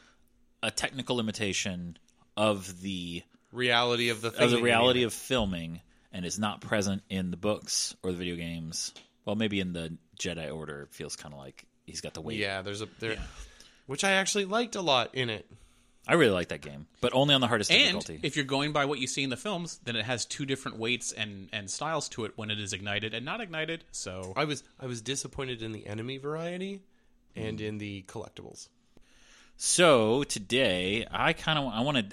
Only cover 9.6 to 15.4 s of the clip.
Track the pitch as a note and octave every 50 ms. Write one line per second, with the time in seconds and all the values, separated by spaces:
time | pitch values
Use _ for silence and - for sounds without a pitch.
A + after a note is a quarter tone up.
9.6 | F#2+ F2+ F2 E2+ E2 E2 E2 - _ _ _ - - F#2 E2+ E2 D#2+ C#2+ D2 D#2+
10.6 | D#2 D2 D2 C#2+ C#2+ - - - D#2 D2 - - - D2+ C#2+ C#2 C2+ C2+ - -
11.6 | - _ _ _ _ - D#2 - - D#2 - E2 D#2+ D#2 - G#2+ G#2 G2 G2 F#2+
12.6 | F#2 G2+ G2+ G#2 A2 - - - A2+ A2+ A2 G2+ - - - - - - - -
13.6 | - - - _ _ - C3+ C#3+ - G3 F#3+ F#3+ F#3+ F#3 - G#3 G3 F#3 G3+ A#3
14.6 | B3 A3+ - G3+ F#3 D#3 C3+ B2 A2+ - - C3 B2+ A#2 G#2+ F#2+